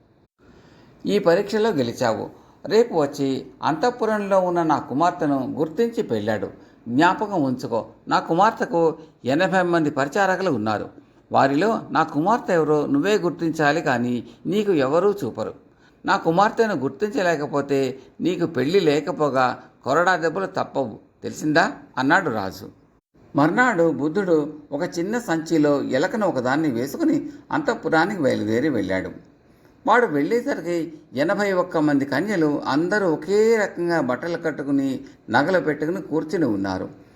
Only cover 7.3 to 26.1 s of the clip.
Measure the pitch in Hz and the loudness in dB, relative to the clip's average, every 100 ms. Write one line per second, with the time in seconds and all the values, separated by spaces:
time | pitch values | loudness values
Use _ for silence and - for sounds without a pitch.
7.3 | 196 135 127 123 110 104 - - 170 - | 0 -2 -2 -4 -4 -6 -14 -2 -2 0
8.3 | 165 208 220 214 170 165 160 - _ 120 | 2 2 2 -2 2 2 0 -12 _ -2
9.3 | 143 185 185 175 170 151 131 139 208 190 | 0 2 2 2 2 2 0 -2 2 2
10.3 | 180 185 127 110 104 - - - _ _ | 2 0 0 0 -2 -4 -12 -20 _ _
11.3 | 113 135 139 196 220 139 143 156 143 175 | 2 4 4 2 0 -2 -2 0 0 0
12.3 | 240 - 175 151 151 139 139 175 208 170 | 0 2 0 2 2 2 0 2 2 0
13.3 | 139 165 156 147 151 151 123 120 123 110 | -2 -4 2 2 2 0 0 0 -4 -6
14.3 | - - 196 202 165 131 160 202 202 123 | -12 -4 -2 2 2 2 2 2 0 -4
15.3 | 101 101 - _ _ _ _ 143 190 165 | -6 -8 -8 _ _ _ _ -2 0 0
16.3 | 170 208 220 226 175 135 139 208 208 180 | 2 2 2 0 0 -4 -4 -4 0 0
17.3 | 160 143 143 143 139 135 127 - _ 156 | 0 -2 -4 0 0 0 -4 -16 _ -4
18.3 | 175 170 127 131 196 165 143 147 175 147 | -2 -2 0 2 2 4 2 0 -2 0
19.3 | 127 127 113 - _ 120 143 180 180 160 | 2 0 0 -12 _ 0 2 4 2 0
20.3 | 165 190 - 120 - 127 101 - _ 110 | -2 -4 -4 -4 -4 -4 -8 -20 _ -12
21.3 | 113 156 156 202 285 - - 131 175 170 | -6 0 2 2 -2 -12 -4 2 2 2
22.3 | 110 95 90 107 - _ _ _ _ - | -2 -4 -8 -16 -20 _ _ _ _ -8
23.3 | 139 151 202 254 190 165 131 147 170 185 | 0 2 4 2 4 2 2 -2 -2 2
24.3 | 160 147 - - 143 175 170 180 240 226 | 2 0 -8 -10 -6 -6 -4 -4 -4 -2
25.3 | 165 156 165 147 143 113 127 175 | -4 0 2 4 2 0 0 0